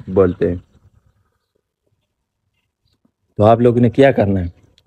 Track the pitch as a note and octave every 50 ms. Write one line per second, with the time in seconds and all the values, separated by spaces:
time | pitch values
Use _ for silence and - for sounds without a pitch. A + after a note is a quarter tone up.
0 | - - F#2 G2 F#2+ F2+ F2 - F2 F2 F2 F#2 - _ _ _ _ _ _ _
1 | _ _ _ _ _ _ _ _ _ _ _ _ _ _ _ _ _ _ _ _
2 | _ _ _ _ _ _ _ _ _ _ _ _ _ _ _ _ _ _ _ _
3 | _ _ _ _ _ _ _ - G#2 A2 A#2 A2+ B2 B2 A2+ A#2+ B2 A2+ - C#3
4 | C#3 C3+ B2+ A2+ G#2 G2 G2 F#2+ F2 F2 - _ _ _ _ _ _